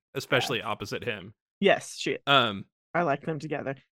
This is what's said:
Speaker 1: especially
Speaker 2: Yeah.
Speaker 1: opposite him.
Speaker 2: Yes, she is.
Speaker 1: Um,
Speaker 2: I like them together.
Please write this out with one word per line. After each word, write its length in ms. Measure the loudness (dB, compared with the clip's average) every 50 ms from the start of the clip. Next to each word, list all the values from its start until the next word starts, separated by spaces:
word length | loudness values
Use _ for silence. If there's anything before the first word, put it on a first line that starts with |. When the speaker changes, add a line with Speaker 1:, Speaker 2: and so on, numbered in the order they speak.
| _ _ -8
Speaker 1:
especially 440 | -8 0 2 2 2 2 2 -2 -2
Speaker 2:
Yeah. 80 | -2
Speaker 1:
opposite 380 | -2 -4 -4 -6 -6 -8 -6 -6
him. 300 | -6 -8 -8 -10 -16 -18 _ _ _ _ _
Speaker 2:
Yes, 360 | 2 4 4 2 0 -6 -10 -6
she 140 | -4 -4
is. 60 | -4 -2 2
Speaker 1:
Um, 380 | 6 6 6 6 4 0 -4 -10 -14 _ _ _ _ -2
Speaker 2:
I 80 | 0
like 240 | 0 0 0 -2 -2
them 120 | -6 -6 -6
together. 380 | -6 -6 -6 -6 -4 -6 -6 -8 _ _ _